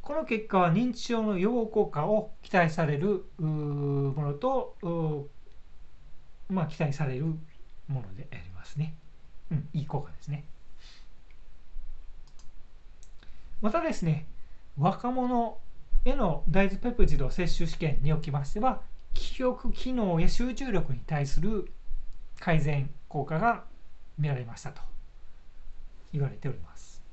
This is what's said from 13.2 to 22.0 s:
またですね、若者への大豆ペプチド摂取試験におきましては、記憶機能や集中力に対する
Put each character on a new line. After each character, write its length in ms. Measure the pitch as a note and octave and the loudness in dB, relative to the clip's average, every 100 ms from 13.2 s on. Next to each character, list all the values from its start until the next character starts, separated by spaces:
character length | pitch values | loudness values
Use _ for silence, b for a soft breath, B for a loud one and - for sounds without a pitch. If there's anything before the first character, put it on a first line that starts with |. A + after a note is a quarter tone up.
| b b b b | b b b b
ま 120 | G#3 | 2
た 100 | D#4+ | 2
で 100 | E4 | 0
す 120 | - | 0
ね、 240 | E3+ D#3 - b b b b - | 0 0 -2 b b b b 0
若 340 | E3+ F#3+ A#3+ | 0 0 -2
者 460 | B3+ B3 B3 A3+ - - - - - B3 | -2 0 0 0 -4 -6 -8 6 8 8
へ 100 | B3+ | 6
の 280 | F#3+ D3+ - | 4 4 6
大 180 | D#3 G3 | 6 6
豆 120 | G3 | 2
ペ 120 | B3 | -2
プ 140 | A#3+ F3+ | 8 10
チ 120 | D3+ | 10
ド 120 | - | 6
摂 260 | - E3+ - | 2 4 6
取 140 | E3 | 4
試 80 | - | 2
験 240 | D#3+ C#3 | 4 6
に 100 | C#3+ | 6
お 60 | D#3 | 4
き 140 | - | 2
ま 120 | C#3+ | -2
し 100 | C#3 | 0
て 60 | G#3 | 2
は、 220 | B3+ - - - - | 2 2 -2 -6 2
記 300 | - - - | 4 4 2
憶 280 | B3+ B3 A#3 | 0 2 2
機 220 | G#3+ B3+ | 2 2
能 260 | B3+ G3+ E3 | 2 2 8
や 80 | F3+ | 8
集 240 | - B3 | 8 4
中 180 | B3+ C4 | 0 0
力 220 | F#3+ C#3 | 2 2
に 60 | B2 - | 0 -2
対 220 | D3+ C#3 | -2 4
す 120 | - | 6
る 300 | F3+ G#3+ - - - - | 6 2 -2 -8 0 0